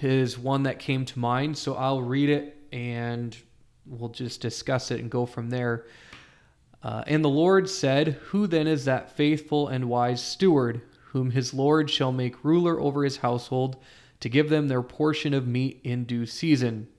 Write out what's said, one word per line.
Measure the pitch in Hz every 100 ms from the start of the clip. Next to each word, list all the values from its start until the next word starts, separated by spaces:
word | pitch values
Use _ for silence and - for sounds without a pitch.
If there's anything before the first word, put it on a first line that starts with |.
is | 135 131 127 120
one | 123 135
that | 139 -
came | - 131 127
to | 123
mind, | 120 123 147 143
so | -
I'll | 131 131 135
read | 120 135 143
it | 147 143 - -
and | 123 120 120 120 120 120 113 - _ _ _ -
we'll | 120 117
just | - 123 -
discuss | 117 - - 127 -
it | 120
and | 117
go | 123 123
from | - 117
there. | 123 120 117 - - - - - _ _ _ _ _
Uh, | 117 110 113
"And | 156
the | 151
Lord | 143 175 190 180
said, | - 139 135 160 139 -
'Who | 196 208
then | 160 156
is | 151
that | 131 127 - -
faithful | 147 151 - 147 147
and | 127 123
wise | 120 120 120
steward, | - - 190 147 120 117 - _ -
whom | 135 127
his | 127 123
Lord | 131 139 156 151
shall | - 131
make | 127 123 -
ruler | 143 170 175 165
over | 143 139
his | 139 -
household, | 123 123 - 127 131 131 - - - _
to | 123
give | 135 151
them | 156 143
their | 127
portion | 123 - 151 151 151
of | 139 123
meat | 123 131 -
in | 135 123
due | 117 120 117
season?'" | - 165 143 123 110 110